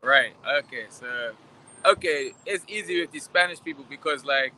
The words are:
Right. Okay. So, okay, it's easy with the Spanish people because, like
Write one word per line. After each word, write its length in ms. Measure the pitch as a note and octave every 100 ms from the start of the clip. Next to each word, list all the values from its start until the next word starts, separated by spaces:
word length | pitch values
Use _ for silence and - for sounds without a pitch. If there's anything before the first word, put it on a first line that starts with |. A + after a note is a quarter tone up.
Right. 300 | B2+ C#3 A#2+ - A2 C#3+
Okay. 260 | C#3 B2+ G#2+
So, 420 | - B2 B2 A#2+ A2 - - - - -
okay, 460 | G3 F3+ D3+ C3+ - -
it's 180 | G3 -
easy 320 | G#3 G#3 F3
with 100 | E3
the 80 | D3+
Spanish 420 | - F3 F3+ E3+
people 220 | - C#3+ C3
because, 360 | C#3 D#3+ C#3+
like 300 | B2+ C3+ C3+